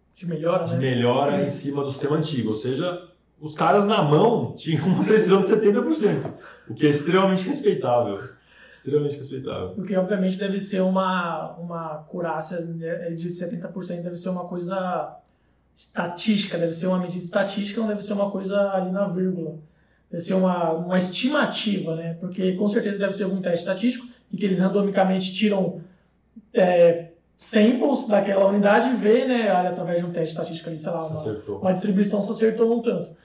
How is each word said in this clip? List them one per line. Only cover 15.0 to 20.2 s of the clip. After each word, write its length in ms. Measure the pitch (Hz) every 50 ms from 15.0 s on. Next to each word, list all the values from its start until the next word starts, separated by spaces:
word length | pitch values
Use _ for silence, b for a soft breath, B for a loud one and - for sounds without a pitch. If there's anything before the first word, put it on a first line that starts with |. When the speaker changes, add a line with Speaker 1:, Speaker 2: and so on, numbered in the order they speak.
| 151 156 - - _ _ _ _ _ _ _ _ _ _ _
Speaker 1:
estatística, 840 | _ - - - - 170 175 - - - 220 208 - - - 175
deve 160 | 165 165 160 -
ser 140 | - 185
uma 120 | 180 185 180
medida 240 | 180 165 180 180 -
estatística, 580 | - - 202 190 196 - 214 202 - - 233
não 60 | 220
deve 140 | 208 208 190
ser 120 | - - 202
uma 180 | 196 202 196
coisa 400 | 190 190 190 190 196 202 202 196
ali 200 | 196 185 180 185
na 160 | 185 202 196
vírgula. 480 | 170 170 185 185 185 170 165 156 156 160 - b b b b b b b b b _
Deve 140 | 175 170